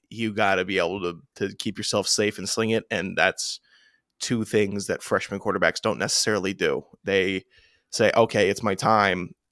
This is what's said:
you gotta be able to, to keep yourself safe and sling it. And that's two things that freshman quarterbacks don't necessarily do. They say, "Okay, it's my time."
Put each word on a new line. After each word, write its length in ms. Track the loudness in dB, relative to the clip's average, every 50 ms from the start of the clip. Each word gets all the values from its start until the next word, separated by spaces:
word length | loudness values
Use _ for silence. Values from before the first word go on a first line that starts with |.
| _ -14
you 220 | -8 -4 -4 -4
gotta 320 | 0 0 2 2 2 2 0
be 140 | 0 0 0
able 220 | 2 0 0 -2
to, 180 | -4 -6 -6 -8 -14 _ _
to 180 | -6 -6 -4 -4
keep 220 | -6 -8 -8 -8 -6
yourself 300 | -6 -2 -2 -2 0 0
safe 300 | 0 0 0 0 -2 -4
and 100 | -6 -6
sling 220 | -4 -2 0 0
it. 140 | 0 -2 -2 -4
And 260 | -4 -4 -4 -4 0
that's 440 | 2 2 2 0 -2 -6 -8 -8 -12 _ _ _ _ _ _ _ _ _ _ _ -10
two 260 | -6 -4 -2 -2 -2
things 420 | 0 2 2 2 2 0 -6 -4 -4
that 140 | -4 -4
freshman 360 | -2 -2 -2 -2 -2 -2 -8 -6
quarterbacks 400 | -4 -2 0 2 2 2 2 0
don't 180 | -2 -2 -2 -2
necessarily 560 | -2 -2 0 0 0 2 0 0 0 -2 -2
do. 300 | 0 0 0 0 -2 -4 _ _ _ -4
They 400 | 0 2 2 2 2 0 -4 -6 _ _ _ _ _ _ _ _ _
say, 200 | 0 2 4 4 6
"Okay, 320 | 6 4 4 4 2 2 2
it's 140 | 2 0
my 120 | -2 -4 -2
time." 600 | 0 2 4 4 4 4 2 2 0 -4 -10 -12 _ _ _